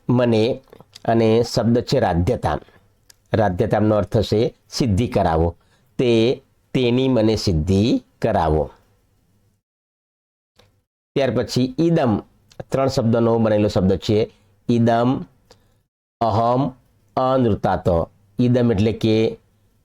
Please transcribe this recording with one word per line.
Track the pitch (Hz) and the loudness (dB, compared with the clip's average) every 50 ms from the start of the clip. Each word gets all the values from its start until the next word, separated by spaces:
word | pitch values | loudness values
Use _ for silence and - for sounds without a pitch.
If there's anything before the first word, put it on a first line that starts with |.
| _ - | _ -2
મને, | 123 123 123 117 113 110 110 123 131 131 - _ - - - _ - - - | 0 0 2 2 2 2 2 0 -2 -6 -10 _ -20 -20 -20 _ -20 -8 -4
અને | - 113 113 113 110 110 117 120 | -2 0 2 2 2 2 2 0
શબ્દ | - - 127 113 113 117 123 | 0 -2 -2 0 0 0 0
છે | 113 - - 131 | 0 -2 -2 0
રાધ્યતામ. | 113 95 90 85 90 90 117 - - 92 73 - - - - _ _ _ _ _ _ _ _ _ _ _ - | 0 0 0 0 -2 -2 -2 -4 -4 -4 -6 -6 -8 -14 -20 _ _ _ _ _ _ _ _ _ _ _ -2
રાધ્યતામનો | 107 107 101 90 87 120 - 113 107 104 107 107 | 0 0 0 0 -2 -2 -2 0 0 2 2 2
અર્થ | 104 101 - - - | 0 0 0 -2 -2
થશે | - - 107 104 120 - - _ _ _ | -2 0 0 0 0 -2 -4 _ _ _
સિદ્ધિ | - - 151 123 95 90 127 - | -6 -4 -2 0 0 0 0 -2
કરાવો. | - 104 95 85 80 80 82 85 - _ _ _ _ _ _ _ _ - | -2 -2 0 0 0 0 0 -2 -4 _ _ _ _ _ _ _ _ -2
તે, | 135 120 117 113 113 123 135 - - _ _ _ _ _ - | 0 2 2 2 2 2 0 -4 -8 _ _ _ _ _ -4
તેની | 135 127 117 120 127 131 135 | -2 0 0 0 0 0 0
મને | 127 110 110 110 110 | 2 2 2 2 0
સિદ્ધિ | 104 - 107 87 78 76 92 95 98 104 127 269 254 - _ _ _ | 0 0 -2 -2 0 0 0 2 2 2 2 0 -2 -4 _ _ _
કરાવો. | - 117 - - 80 78 78 78 71 69 - _ _ _ _ _ _ _ _ _ _ _ _ _ _ _ _ _ _ _ _ _ _ _ _ _ _ _ _ _ _ _ _ _ _ _ _ _ _ _ _ _ _ _ _ _ _ _ - | -4 -2 0 0 0 0 0 0 -2 -4 -8 _ _ _ _ _ _ _ _ _ _ _ _ _ _ _ _ _ _ _ _ _ _ _ _ _ _ _ _ _ _ _ _ _ _ _ _ _ _ _ _ _ _ _ _ _ _ _ -4
ત્યાર | 143 135 120 107 | -2 -2 -2 -2
પછી | 127 113 - - 127 127 127 - - | -2 -4 -4 -2 -2 -2 -2 -2 0
ઇદમ, | 165 170 165 165 143 120 101 - - _ _ _ _ _ _ - - - | 0 0 2 2 2 0 0 -2 -4 _ _ _ _ _ _ -20 -12 -6
ત્રણ | - 131 135 135 | -4 -2 -2 -2
શબ્દનો | - 139 113 113 117 117 117 117 113 117 | 0 0 0 2 2 2 2 2 2 2
બનેલો | 113 110 107 107 104 104 | 2 2 2 2 2 0
શબ્દ | - 110 90 95 98 | 0 0 0 0 0
છે. | 92 - - 107 104 - - - _ _ _ _ _ _ - | -2 -2 -2 0 0 -2 -2 -6 _ _ _ _ _ _ -2
ઇદમ | 120 117 117 117 117 117 120 127 135 190 180 - _ _ _ _ _ _ _ _ _ _ _ _ _ _ _ _ _ - | 0 2 2 2 2 2 0 0 -2 -4 -6 -12 _ _ _ _ _ _ _ _ _ _ _ _ _ _ _ _ _ -6
અહમ | 117 113 98 110 117 117 123 127 143 - 131 - _ _ _ _ _ _ - | -4 -2 0 0 0 0 0 0 -2 -4 -6 -12 _ _ _ _ _ _ -6
અનૃતાત. | 127 131 131 131 135 123 113 98 - - 98 92 87 - 95 87 82 - - _ _ _ _ _ - | -2 -2 0 0 0 0 0 0 -2 -2 -2 -4 -2 -2 0 0 0 -2 -4 _ _ _ _ _ -2
ઇદમ | 123 123 123 127 120 117 | 0 0 2 2 0 0
એટલે | 113 90 107 113 104 | 0 0 0 -2 -2
કે | - - 113 107 110 110 110 - - _ _ _ _ _ _ _ _ _ | -2 -2 0 2 2 0 0 -4 -6 _ _ _ _ _ _ _ _ _